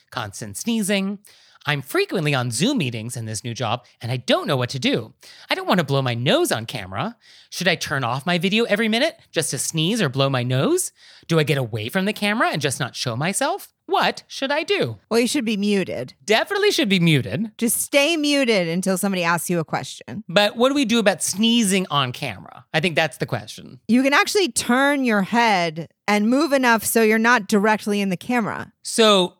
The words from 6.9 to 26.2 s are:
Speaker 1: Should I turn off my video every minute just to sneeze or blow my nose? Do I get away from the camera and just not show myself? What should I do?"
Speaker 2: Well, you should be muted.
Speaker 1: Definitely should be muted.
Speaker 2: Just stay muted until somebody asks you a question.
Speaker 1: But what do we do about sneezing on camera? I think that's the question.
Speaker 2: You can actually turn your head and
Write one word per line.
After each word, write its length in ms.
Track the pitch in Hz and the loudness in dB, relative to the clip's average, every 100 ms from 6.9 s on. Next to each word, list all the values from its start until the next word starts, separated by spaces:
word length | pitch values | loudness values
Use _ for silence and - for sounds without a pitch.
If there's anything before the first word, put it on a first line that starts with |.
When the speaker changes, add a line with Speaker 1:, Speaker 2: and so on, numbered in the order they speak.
| 95 180 233 _ - _ | -6 -6 -8 _ -20 _
Speaker 1:
Should 180 | - 180 | -4 0
I 60 | |
turn 300 | 165 - 151 | 0 -2 -2
off 200 | 123 127 | -2 -2
my 140 | 175 175 | -2 0
video 260 | 185 214 | 2 0
every 240 | 233 202 220 | 2 0 0
minute 300 | 226 302 - _ | 0 0 -4 _
just 180 | - 151 | -4 -4
to 80 | 127 | -4
sneeze 420 | - 165 160 233 | -4 -2 0 0
or 80 | 170 | 0
blow 220 | 131 139 | 0 0
my 120 | 135 | 0
nose? 500 | 123 127 180 349 - - - - - | 0 0 2 0 -2 -10 -20 -20 -2
Do 120 | 165 | 0
I 40 | |
get 160 | 151 143 | 2 0
away 320 | 123 110 107 | -2 -4 -4
from 140 | 190 190 | -2 -2
the 80 | |
camera 340 | 208 208 214 330 | -2 -2 0 -2
and 120 | 240 | -2
just 180 | 143 127 | -2 -4
not 160 | 123 - | -6 -6
show 200 | - 117 | -6 -4
myself? 580 | 156 196 277 392 - _ | -4 -2 -2 -4 -10 _
What 380 | - 381 208 - - | -4 0 0 -2 -8
should 220 | - 269 | -8 -4
I 120 | 294 | -2
do?" 360 | 330 403 147 113 _ | -2 -2 -2 -6 _
Speaker 2:
Well, 100 | 226 | 0
you 60 | 240 | 2
should 180 | 285 | 0
be 140 | 226 214 | -2 0
muted. 560 | 202 202 170 82 131 - | 0 0 0 -6 -10 -10
Speaker 1:
Definitely 460 | - 214 320 403 415 | 0 2 2 0 2
should 180 | - 220 | 2 2
be 120 | 190 | 4
muted. 500 | 170 151 110 120 220 - | 4 4 2 -4 -6 -4
Speaker 2:
Just 240 | 233 - | -2 -2
stay 340 | - 285 285 339 | 0 2 2 2
muted 500 | 294 285 269 214 170 | 0 2 2 2 0
until 280 | 170 185 190 | -2 -2 -2
somebody 280 | 202 190 | -2 -2
asks 260 | 170 170 - | 0 0 0
you 80 | 175 | -2
a 60 | |
question. 600 | 151 143 - - - 139 - | -2 -6 -8 -12 -14 -12 -2
Speaker 1:
But 300 | 170 208 226 | 2 2 2
what 120 | 247 | 0
do 60 | |
we 100 | 285 254 | 2 2
do 120 | 233 | 2
about 240 | 202 180 | 2 0
sneezing 640 | - 185 226 233 214 196 185 | -2 0 2 4 2 0 0
on 220 | 143 131 | 0 -2
camera? 520 | 123 139 95 - - - | -4 -8 -10 -14 -20 -6
I 80 | 156 | -2
think 140 | 180 156 | 0 0
that's 220 | 160 - | -2 -2
the 80 | 139 | -6
question. 540 | 113 98 - - - - | -6 -8 -16 -18 -14 0
Speaker 2:
You 140 | 233 | 2
can 120 | 269 | 4
actually 340 | 285 403 415 349 | 2 2 0 0
turn 520 | - - 247 277 285 | 0 0 2 2 2
your 180 | 254 208 | 2 2
head 680 | 185 233 233 196 170 156 156 _ - | 2 2 2 2 0 -4 -12 _ -2
and 240 | 208 | 2